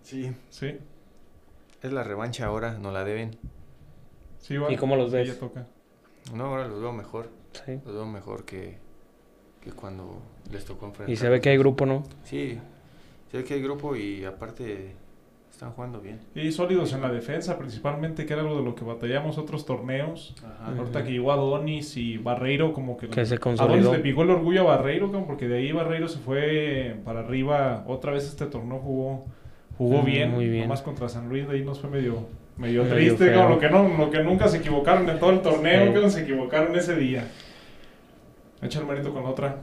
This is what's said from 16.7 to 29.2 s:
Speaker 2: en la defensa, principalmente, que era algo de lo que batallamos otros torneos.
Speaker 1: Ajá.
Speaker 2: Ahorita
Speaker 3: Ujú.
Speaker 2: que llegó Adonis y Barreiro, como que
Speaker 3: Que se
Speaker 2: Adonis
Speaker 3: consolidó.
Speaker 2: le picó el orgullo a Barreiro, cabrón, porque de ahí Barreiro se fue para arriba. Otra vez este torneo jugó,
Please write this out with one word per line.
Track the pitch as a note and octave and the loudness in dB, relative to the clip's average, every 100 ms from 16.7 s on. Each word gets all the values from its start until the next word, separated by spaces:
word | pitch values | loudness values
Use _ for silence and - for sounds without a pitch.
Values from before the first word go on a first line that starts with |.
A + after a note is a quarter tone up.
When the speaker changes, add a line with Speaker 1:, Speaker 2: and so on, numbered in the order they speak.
| F#3 D#3 | 2 0
Speaker 2:
en | C3 | -2
la | C3 | -2
defensa, | A#2 - D#3+ F3+ D3 | -4 -4 -6 -4 -6
principalmente, | C3+ G#2+ C#3+ D3 D#3+ D#3+ D3 | -8 -6 -6 -4 -6 -6 -6
que | |
era | D3+ | -4
algo | D#3 D3 | -2 -2
de | |
lo | A#2+ A#2 | -4 -6
que | A2+ | -8
batallamos | A#2 A#2 C3+ D#3 D3 | -6 -4 -2 -2 -6
otros | D3+ D3+ - | -6 -8 -6
torneos. | A#2+ A#2+ C3+ D#3 E3 - - A2+ | -6 -4 -4 -4 -8 -14 -18 -18
Speaker 1:
Ajá. | - A2+ B2 | -14 -8 -6
Speaker 2:
Ahorita | A#2+ A#2+ | -4 -4
Speaker 3:
Ujú. | A#2 | -2
Speaker 2:
que | |
llegó | B2 B2+ | 0 2
Adonis | C#3+ C#3 C#3+ D#3 D3+ - A#2+ | 2 2 0 -2 -4 -6 -6
y | A#2 A2 | -6 -4
Barreiro, | A#2+ A#2+ B2+ C#3+ D#3+ | -4 -2 0 2 2
como | D3+ C3 A#2+ | 0 -6 -8
que | A2 | -4
Speaker 3:
Que | A2 A2+ | -2 0
se | A#2+ | 0
Speaker 2:
Adonis | B2+ A#2 | 0 2
Speaker 3:
consolidó. | C3+ - - | 4 6 6
Speaker 2:
le | - | 4
picó | C#3+ C3+ | 2 2
el | E3+ | 4
orgullo | F3+ E3 F#3 F3+ | 4 4 4 6
a | C#3 | 4
Barreiro, | C3+ D#3+ G3 | 2 0 0
cabrón, | G3 E3+ | -2 -4
porque | C3+ B2 | -4 -2
de | A#2+ | 0
ahí | C#3 | 0
Barreiro | D#3+ E3 E3 D#3+ | 0 0 -2 -4
se | C3+ | -6
fue | A#2+ C#3 D3+ D#3 D3+ C3+ B2 G#2+ | -4 -2 0 0 0 -2 -4 -8
para | G2 A2+ | -8 -6
arriba. | A2+ C3 C3 D3 C3+ A2+ G2+ | -4 -2 2 2 2 -2 -6
Otra | B2+ D3 | -6 -2
vez | C#3 C#3+ | -4 -4
este | - C#3+ | -6 -8
torneo | A#2 A#2 C3 | -6 -8 -8
jugó, | C3+ C3 C3 C3 | -4 -4 -4 -6